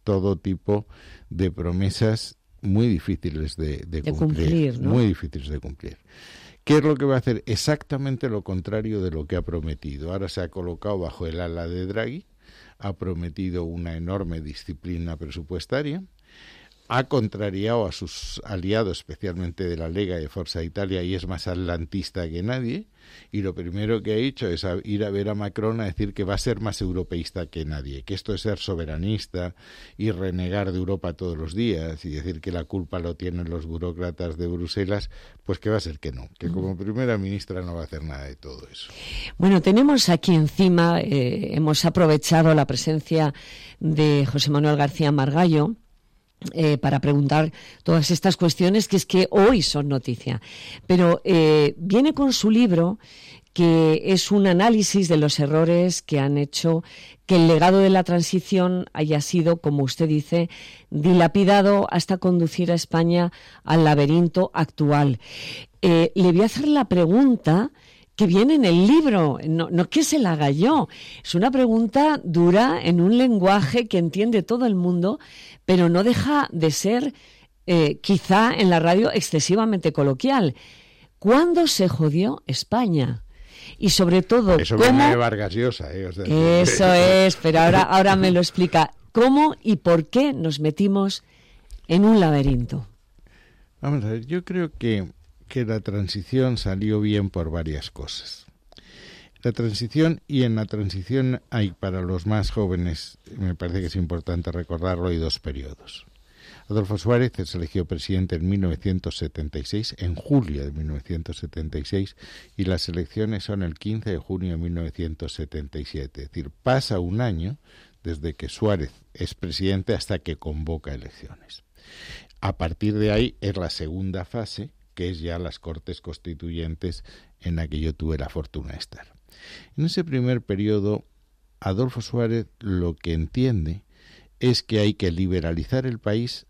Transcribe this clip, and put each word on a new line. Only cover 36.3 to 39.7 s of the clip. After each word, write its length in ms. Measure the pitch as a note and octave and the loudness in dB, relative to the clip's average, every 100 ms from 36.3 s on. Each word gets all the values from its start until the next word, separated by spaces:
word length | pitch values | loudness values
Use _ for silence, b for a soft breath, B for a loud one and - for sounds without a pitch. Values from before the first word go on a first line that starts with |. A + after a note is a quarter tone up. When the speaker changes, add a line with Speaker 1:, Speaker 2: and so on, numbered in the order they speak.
| - | -10
Speaker 1:
que 80 | E2+ | -8
Speaker 2:
Ujú. 80 | F2+ | -4
Speaker 1:
como 200 | F#2 F#2 | -6 -6
primera 420 | G2 A2 B2+ A2 | -6 -4 -2 -2
ministra 440 | F#2+ G2 - F#2 | -2 -6 -8 -10
no 120 | F2+ | -8
va 80 | E2+ | -10
a 40 | D#2 | -10
hacer 180 | D#2 | -10
nada 220 | D#2 C#2 C#2 | -10 -12 -14
de 100 | B1+ | -16
todo 320 | - B1+ - | -18 -20 -20
eso. 220 | - - B B B B - | -18 -18 B B B B 0
Speaker 2:
Bueno, 240 | F#3 G3 | 4 4
tenemos 480 | F#3+ | 6